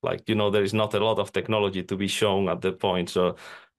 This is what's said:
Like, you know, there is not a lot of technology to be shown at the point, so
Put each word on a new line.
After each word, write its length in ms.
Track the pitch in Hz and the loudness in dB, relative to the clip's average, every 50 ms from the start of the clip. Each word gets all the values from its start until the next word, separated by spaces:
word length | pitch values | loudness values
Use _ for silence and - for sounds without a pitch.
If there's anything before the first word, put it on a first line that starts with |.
| - | -6
Like, 260 | - 85 87 - - | -4 -4 -4 -2 -2
you 60 | 113 | 0
know, 160 | 107 104 104 | 2 2 2
there 140 | 98 107 101 | 2 2 2
is 100 | 95 98 | 2 2
not 200 | 110 110 107 - | 0 0 0 0
a 60 | 104 | 2
lot 180 | 101 110 110 107 | 2 2 2 0
of 140 | 101 - - | -2 -2 -2
technology 500 | - - - 110 107 104 101 92 95 90 | -4 -2 0 0 2 2 0 0 -2 -4
to 120 | - 98 | -4 -4
be 120 | 92 101 95 | -2 -2 -2
shown 400 | - - - 107 98 95 98 90 | 0 2 2 2 2 2 2 0
at 120 | 85 90 | 0 -2
the 120 | 90 95 90 | -2 -4 -2
point, 380 | - - 101 90 92 87 85 | -2 0 0 0 0 -2 -2
so 260 | - 92 90 90 85 - - - - - - - _ | 0 0 0 0 0 -4 -10 -18 -20 -20 -20 -18 _